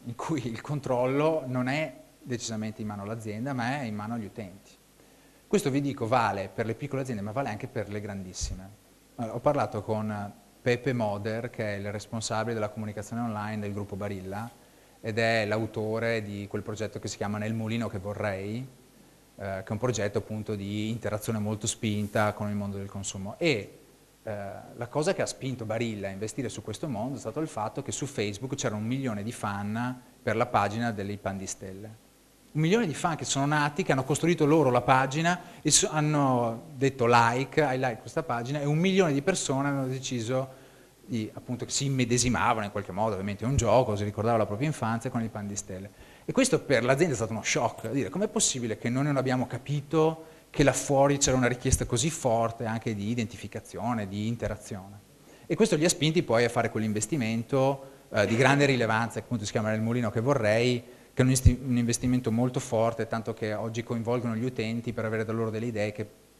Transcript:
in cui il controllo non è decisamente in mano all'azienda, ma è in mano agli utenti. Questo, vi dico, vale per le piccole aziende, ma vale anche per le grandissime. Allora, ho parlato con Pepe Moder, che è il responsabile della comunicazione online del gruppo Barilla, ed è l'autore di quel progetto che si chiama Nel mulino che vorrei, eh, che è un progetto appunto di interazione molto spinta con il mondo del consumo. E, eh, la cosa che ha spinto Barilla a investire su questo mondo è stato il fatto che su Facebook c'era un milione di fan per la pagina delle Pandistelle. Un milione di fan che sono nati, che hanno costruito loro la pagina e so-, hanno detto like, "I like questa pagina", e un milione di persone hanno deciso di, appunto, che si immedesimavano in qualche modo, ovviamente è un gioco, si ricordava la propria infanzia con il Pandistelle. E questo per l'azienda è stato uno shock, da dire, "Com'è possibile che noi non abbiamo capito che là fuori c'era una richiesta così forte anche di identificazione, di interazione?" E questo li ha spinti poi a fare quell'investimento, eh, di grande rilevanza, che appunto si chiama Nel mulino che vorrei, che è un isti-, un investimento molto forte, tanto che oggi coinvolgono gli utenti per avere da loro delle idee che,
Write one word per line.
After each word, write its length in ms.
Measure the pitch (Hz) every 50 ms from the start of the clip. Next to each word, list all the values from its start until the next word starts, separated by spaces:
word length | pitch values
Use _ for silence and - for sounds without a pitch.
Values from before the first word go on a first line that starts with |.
| -
in 100 | 120 120
cui 300 | - - - 160 139 113 127
il 120 | 113 110 -
controllo 840 | - 147 143 - - 127 120 123 131 135 143 151 160 160 156 135
non 220 | 131 123 127 123 127
è 300 | 139 156 156 - - - - - _ _ -
decisamente 600 | - 123 117 - - 113 107 107 107 107 - 110
in 60 | 107
mano 140 | 104 101 98
all'azienda, 500 | 101 110 113 110 110 104 107 120 143 139
ma 280 | 127 117 117 135 147
è 20 | 139
in 120 | 113 107
mano 200 | 104 107 110 120
agli 100 | 117 107
utenti. 460 | 98 - - 107 92 90 98 - - - - _ _ _ - - - - - - - _ - _
Questo, 240 | _ - 202 - 143
vi 100 | 127 143
dico, 260 | 143 143 - 139 120
vale 440 | 107 123 123 117 104 98 98 95 98 -
per 140 | - 117
le 80 | 110 113
piccole 280 | - 147 135 - 131 135
aziende, 200 | 127 123 101 98
ma 100 | 104 104
vale 160 | 135 139 123
anche 180 | 107 104 -
per 220 | 123 - 117 101 95
le 120 | 104 107
grandissime. 680 | 101 101 101 98 95 92 87 - - - 95 92 92 98 104 - _ _ _ _ _ _ _
Allora, 200 | - 120 110 104
ho 20 | 120
parlato 440 | - 147 147 143 113 104 - 107 101
con 500 | - 110 107 107 107 107 104 101 101 - - - - _ -
Pepe 320 | - 127 120 117 - 143 127
Moder, 560 | 123 113 104 101 101 101 110 110 113 117 120
che 280 | - - 113 104 104
è 20 | 101
il 120 | 98 104
responsabile 640 | 101 107 - - - 113 110 - 117 110 110 117 117
della 140 | 110 107 104
comunicazione 540 | - 110 107 107 101 110 104 - 120 117 120
online 380 | 117 107 107 104 107 110 107
del 120 | 104 104 101
gruppo 240 | 104 101 98 -
Barilla, 540 | 92 104 101 101 95 92 95 98 101 113 117 - - - - - - - - - _
ed 180 | - 117 107 113
è 280 | 113 113 113 113 110
l'autore 760 | 104 107 110 113 107 - 117 107 107 110 113 117 113 117 113 107
di 240 | 101 104 101 101 98
quel 140 | - 107 101
progetto 360 | - 107 104 110 104 - 107
che 100 | - -
si 80 | -
chiama 220 | - 113 101 104 107
Nel 160 | 107 110 113
mulino 340 | 113 110 110 113 117 117 104
che 100 | - 101
vorrei, 600 | 92 101 101 - 104 104 98 95 98 101 107 120
eh, 60 | 131 131 - - - - - - - - - - - _ _
che 280 | - 98 98 95 95 92
è 80 | - 110
un 60 | 104
progetto 400 | 117 127 120 110 101 104 104 110
appunto 360 | 98 - 107 110 107 - 110
di 360 | 101 98 98 104 107 107 110
interazione 480 | 113 110 - 104 104 104 - - 113 107
molto 280 | 104 107 110 104 -
spinta 640 | 110 - - - 110 104 104 104 98 - 117 107 107 104
con 140 | - 110 104
il 60 | 104
mondo 220 | 104 101 101 98
del 120 | 98 98 101
consumo. 480 | - 101 98 - - 98 95 101 - -
E, 400 | 175 165 139 107 95 - - - - - - _ - _ _ _ _
eh, 80 | 110 104 104 101 98 98 101 - - -
la 100 | 117 120 117
cosa 260 | - 143 156 180 196
che 80 | - 120
ha 40 |
spinto 380 | - - - 131 135 127 117 113
Barilla 440 | 107 110 113 120 117 110 104 98 98
a 20 |
investire 400 | 95 98 107 110 - - 127 110
su 100 | - -
questo 260 | 104 - 104 - -
mondo 300 | 160 123 101 110 131 143
è 40 | 110
stato 200 | - 113 107 151
il 80 | 160 156
fatto 340 | - - 104 113 - - 135
che 100 | - -
su 120 | - 147
Facebook 500 | 131 - - 107 104 104 98 131 131 135
c'era 220 | - - 123 104
un 80 | 107 107
milione 380 | 113 127 135 135 127 110 104 101
di 100 | 117 120
fan 680 | - - 107 101 98 104 101 107 113 123 127 127 127 - - - - -
per 140 | 120 107
la 80 | 113 120
pagina 480 | 123 - 113 101 101 101 113 120 117 110
delle 240 | 98 98 101 101
Pandistelle. 920 | 101 - 104 98 98 95 92 - - - 95 95 95 104 107 110 - - _ _ _ _ _ _ _ _ - -
Un 80 | 147
milione 260 | 156 165 190 233 240
di 80 | 175 127
fan 220 | - - 175 160
che 80 | - -
sono 220 | - - 143 139
nati, 360 | 143 151 151 147 147 147 - 185
che 80 | - 147
hanno 120 | 135 127
costruito 400 | - 151 - - 165 175 - 156
loro 260 | 139 156 165 147 131
la 100 | 123 120
pagina 600 | 117 - 135 131 135 139 135 156 165 170 180 175 - - - - -
e 80 | 151
so-, 180 | 143 - - -
hanno 760 | 151 156 151 151 151 147 143 135 127 120 120 113 113 113 - - 151
detto 300 | 127 135 135 131 - 120 117
like, 540 | 120 120 117 113 117 127 139 139 - - 151
"I 160 | 139 131 131
like 200 | 131 131 113 110
questa 240 | - 113 - 165 156
pagina", 360 | - 123 117 120 123 143 151
e 40 | 143
un 120 | 147 147
milione 360 | 156 175 190 190 190 190 160 143
di 100 | 139 139
persone 460 | - 190 180 - - 139 135 139 143
hanno 180 | 139 139 135
deciso 720 | 127 131 131 131 - 127 120 110 110 131 131 135 135 - - - - - - - - _ _ -
di, 240 | - 127 113 110 101 -
appunto, 320 | - - - 123 113 123
che 60 | -
si 140 | - - 139
immedesimavano 800 | 139 139 131 123 110 120 123 - 127 117 85 95 113 120 110 104
in 60 | 101 -
qualche 180 | 104 98 -
modo, 220 | 90 95 107 113 104
ovviamente 320 | 92 95 104 101 98 107
è 20 |
un 100 | 117 139
gioco, 380 | 127 120 107 104 123 110 101 107
si 80 | 98 104
ricordava 340 | 104 98 - 104 113 120
la 100 | 110 107
propria 200 | 98 104 104 135
infanzia 440 | 156 147 - 120 113 113 117 - 131
con 120 | - 120 113
il 80 | 107
Pandistelle. 600 | - 110 104 101 101 98 - - 95 92 98 104 - - - - - - -
E 80 | - 151
questo 280 | - 262 262 - 147
per 240 | - - 143 117 113
l'azienda 300 | 123 135 143 175 180 131
è 20 |
stato 140 | 107 113 101
uno 140 | 113 107 -
shock, 400 | - - 156 123 110 - - -
da 60 | 113
dire, 180 | 117 143 117 92
"Com'è 180 | - 175 208
possibile 500 | 214 - 226 - - - 131 120 113 107 -
che 100 | - 120
noi 160 | 120 131 139
non 120 | 147 143
abbiamo 300 | 135 127 127 127 127 123
capito 800 | - - 120 - - 143 147 - - - 160 156 160 160 160 - - - - - -
che 140 | - - 147
là 80 | 139 127
fuori 460 | - - - 143 135 139 139 143 139
c'era 180 | - 139 131
una 100 | 131 127
richiesta 380 | 120 120 123 - 131 127 - 135
così 260 | 120 - 117 110 165
forte 540 | 151 - - 131 113 113 113 113 110 - 123
anche 320 | 110 110 117 - 120 110
di 140 | 101 98 104
identificazione, 1000 | 120 120 113 101 - - - 98 - 110 - - - 87 95 117 123 113 104 95
di 180 | 98 104 107
interazione?" 720 | 110 120 117 110 104 107 101 - - 113 95 92 98 101 104 - - - - - - - - -
E 80 | - 170
questo 220 | - 226 214 180
li 80 | 151 156
ha 40 | 180
spinti 360 | - - 143 156 156 175 139
poi 200 | 117 117 113 120
a 40 | 117
fare 200 | - 123 113 110
quell'investimento, 1400 | - 110 110 110 104 107 104 - 165 151 117 110 113 113 117 - - 135 131 135 139 135 - - - - - -
eh, 160 | - 110 101
di 80 | 98 113
grande 300 | 113 135 131 139 143 143
rilevanza, 560 | 139 135 123 117 110 110 110 117 113 - 113
che 60 | -
appunto 180 | - 123 113 104
si 80 | 101 -
chiama 180 | 120 107 107
Nel 100 | 110 110
mulino 300 | 110 113 117 123 120 107
che 100 | - 113
vorrei, 800 | 113 131 143 131 113 104 107 117 120 123 123 117 - - - - - - -
che 100 | - 127
è 20 |
un 80 | 127 131
isti-, 280 | 127 - - 127 123
un 160 | 135 139 123
investimento 540 | 120 120 117 117 - - 127 127 127 123 120
molto 300 | 110 117 123 131 127 143
forte, 480 | - - - 110 110 117 117 - 113 -
tanto 260 | - 113 110 - 110
che 180 | - 117 107 107
oggi 300 | 104 107 113 110 120 117
coinvolgono 540 | - 123 117 110 113 120 127 113 120 113
gli 80 | 110 117
utenti 480 | 131 127 - 110 110 113 117 - 123 117
per 120 | - 107
avere 200 | 110 110 110 110
da 80 | 107 110
loro 180 | 113 113 110
delle 160 | 107 110 113
idee 240 | 123 113 107 104 107
che, 180 | 104 - 107 - - - - _ _ _